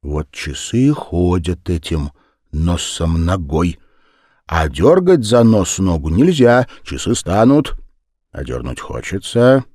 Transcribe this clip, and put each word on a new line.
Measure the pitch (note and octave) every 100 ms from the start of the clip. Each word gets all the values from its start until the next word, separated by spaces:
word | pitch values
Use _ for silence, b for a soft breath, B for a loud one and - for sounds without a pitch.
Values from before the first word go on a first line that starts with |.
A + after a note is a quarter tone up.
Вот | D2 D2+ D#2
часы | - D2+ C#2+ - A2+ C3+
и |
ходят | D3 - E2+ F2+ F2+ E2+ F2 -
этим | E2+ - D#2+ C#2+ _ _ _ _
носом-ногой. | D2+ E2 E2+ - - E2 E2 E2+ F#2+ D2 D#2 F2 - _ _ _ _ _ _ -
А | E2+ D#2
дёргать | - E3+ F#3 F3+ E3+ G#2+
за | A#2+
нос | A2+ A2 F2+ -
ногу | F#2+ E2 D2+
нельзя, | E2+ D#3+ E3+ A#2+ B2 - B
часы | - C2 - A#2
станут. | - G2 A#2 D3 - - - _ _ _ _
А | -
дёрнуть | - B1 B1 B1
хочется. | - A#1+ - G2 - A#2 B2 C3+ -